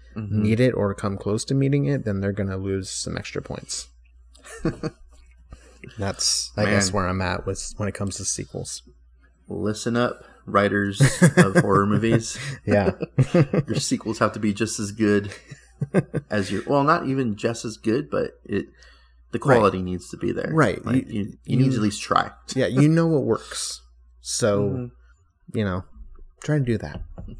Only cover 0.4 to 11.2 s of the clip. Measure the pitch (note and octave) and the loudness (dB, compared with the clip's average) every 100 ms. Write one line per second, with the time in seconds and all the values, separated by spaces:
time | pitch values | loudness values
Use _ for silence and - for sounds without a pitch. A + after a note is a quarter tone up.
0.4 | G#2+ A2+ B2+ F#2+ G2+ G2 G#2 G2 G2+ G#2+ | 2 4 4 2 0 -2 -4 -4 -2 -2
1.4 | - C3+ C#3 C#3+ C#3 C#3 A2+ G2 G2 G2+ | 0 0 2 2 0 -2 -2 -2 -2 -2
2.4 | G2 F#2+ G2 F#2+ F#2+ - E2+ E2+ - - | -4 -4 -4 -4 -6 -8 -8 -8 -8 -10
3.4 | - - - - - - - - - - | -8 -10 -10 -12 -12 -20 -20 -20 -20 -20
4.4 | - A4+ D#3+ - D#3 - - - - - | -18 -6 -6 -4 -8 -12 -20 -20 -20 -20
5.4 | - - - - - - G2 - - - | -20 -20 -20 -20 -16 -6 -6 -2 -2 -2
6.4 | - - G#2 G#2 F#2+ G2 F2+ F#2 F2+ G2+ | -2 0 2 2 2 0 0 0 -2 -2
7.4 | G2 F#2+ - - G2+ - G2+ - F#2+ - | -4 -6 -8 -6 -6 -4 -6 -6 -6 -6
8.4 | F#2+ - - - - - _ _ _ _ | -8 -10 -10 -12 -16 -20 _ _ _ _
9.4 | - F#2+ G2+ G#2 A#2+ A#2+ B2 - - - | -12 -4 -4 -4 -2 0 0 -4 -16 -20
10.4 | - G2 G2+ G2+ G2+ G2 C3+ - | 0 2 4 2 0 4 4 6